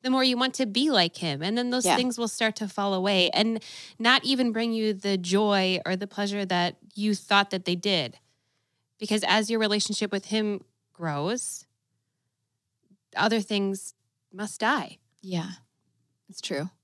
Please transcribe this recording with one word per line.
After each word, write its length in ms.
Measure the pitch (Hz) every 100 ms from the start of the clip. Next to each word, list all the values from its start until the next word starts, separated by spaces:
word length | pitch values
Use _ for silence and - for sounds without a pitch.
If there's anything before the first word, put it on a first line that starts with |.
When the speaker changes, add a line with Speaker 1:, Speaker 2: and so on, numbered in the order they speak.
Speaker 1:
the 80 | 254
more 140 | 262
you 140 | 262 247
want 160 | 262 254
to 100 | 247
be 240 | 208 302
like 280 | 233 170 -
him. 240 | 170 139
And 160 | 175 233
then 120 | 247
those 160 | 247 247
Speaker 2:
Yeah. 120 | 165
Speaker 1:
things 200 | 254 233
will 120 | 226
start 260 | - 220 -
to 120 | 208
fall 240 | - 202
away 360 | 190 190 196 180
and 300 | - 220 226 - - - -
not 240 | 226 262
even 300 | 233 262 240
bring 180 | 220 233
you 220 | 226 214
the 240 | 196 202 190
joy 640 | 175 196 208 202 185 180 -
or 120 | 185
the 100 | 196
pleasure 380 | - 202 202 190
that 320 | 180 175 - - -
you 180 | 214 202
thought 340 | - 202 202
that 160 | 190 180
they 100 | 175
did. 420 | 202 180 123 - _ _ _ _ _ _ _ _
Because 280 | 214 214 -
as 220 | 214 214
your 100 | 226
relationship 540 | 214 208 - 208 208
with 140 | 196 -
him 360 | 214 214 202 - _ _
grows, 720 | - 165 143 160 247 - - - _ _ _ _ _ _ _ _ _ _ _ _ 196 _ -
other 260 | 208 226
things 520 | 196 202 196 196 - _ _ _ _
must 280 | 185 208 -
die. 380 | 220 277 156 - _ _
Speaker 2:
Yeah, 300 | 190 180 160 - _ _ _ _ _ _ _
it's 120 | 190
true. 280 | - 143 180 _